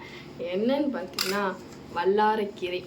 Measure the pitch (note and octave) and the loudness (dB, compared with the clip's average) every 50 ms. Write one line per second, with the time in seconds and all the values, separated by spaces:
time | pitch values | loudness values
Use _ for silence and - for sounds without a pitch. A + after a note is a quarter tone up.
0 | - - - - - - - - E3 F3 F3+ G3 A3 B3+ C#4 C#4+ D4 B3 A3 F3 | -8 -14 -14 -14 -14 -14 -10 -8 -6 -2 0 2 4 4 4 4 2 0 0 -4
1 | F#3 - - - - F#3+ G3 G3+ G3+ F#3 F#3+ - - - - - - - - E3+ | -6 -6 -4 -2 0 0 2 2 0 0 -2 -4 -10 -14 -16 -16 -12 -6 -2 2
2 | F3 F#3+ G3+ A3 G#3+ G#3+ A3 A3 G3+ G3+ - - F3+ F3 F3+ F3+ - | 4 4 6 6 6 6 4 2 0 -2 -4 -6 -6 -4 -4 -4 -6